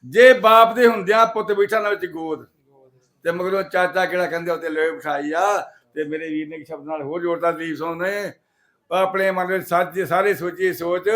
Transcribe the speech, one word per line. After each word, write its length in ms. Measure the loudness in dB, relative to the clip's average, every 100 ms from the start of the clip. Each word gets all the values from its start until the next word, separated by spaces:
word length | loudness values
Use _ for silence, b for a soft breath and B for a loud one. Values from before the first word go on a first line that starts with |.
ਜੇ 280 | 0 8 8
ਬਾਪ 420 | 8 6 8 6
ਦੇ 120 | 6 4
ਹੁੰਦਿਆਂ 400 | 4 0 2 4
ਪੁੱਤ 260 | 2 -4
ਬੈਠਾ 280 | 0 0 0
ਨਾ 80 | -2
ਵਿੱਚ 180 | -4 -6
ਗੋਦ, 400 | -8 -8 -10 -12 _ _ _ _ _ _ _
ਤੇ 80 | -6
ਮਗਰੋਂ 320 | -4 -2 -2
ਚਾਚਾ 440 | -2 0 0 0 0
ਕਿਹੜਾ 200 | 0 -2
ਕਹਿੰਦੇ 240 | -4 -4
ਉੱਤੇ 180 | -4 -4
ਲੋਹੇ 220 | -2 -2
ਬਿਠਾਈ 420 | -2 -6 -4 -2
ਆ। 400 | 0 0 0 -4 B _
ਤੇ 100 | -10
ਮੇਰੇ 240 | -8 -8 -6
ਵੀਰ 200 | -8 -8
ਨੇ 80 | -14
ਇੱਕ 100 | -14
ਸ਼ਬਦ 180 | -16
ਨਾਲ 180 | -10 -10
ਹੋਰ 200 | -8 -6
ਜੋੜਦਾ 300 | -4 -2 -2
ਦਲੀਪ 240 | -2 -8 -8
ਸਿੰਘ 260 | -8 -4
ਨੇ, 300 | -4 -4 -8 -12 _ _ _ _ _
ਆਪਣੇ 380 | -2 0 0 -2
ਮਨ 160 | -2 -2
ਵਿੱਚ 200 | -4 -2
ਸੱਚ 320 | -2 0 -4
ਸਾਰੇ 340 | -2 0 0
ਸੋਚੀਏ 380 | -2 -6 -2 -4
ਸੋਚ 360 | -2 -4 -2 0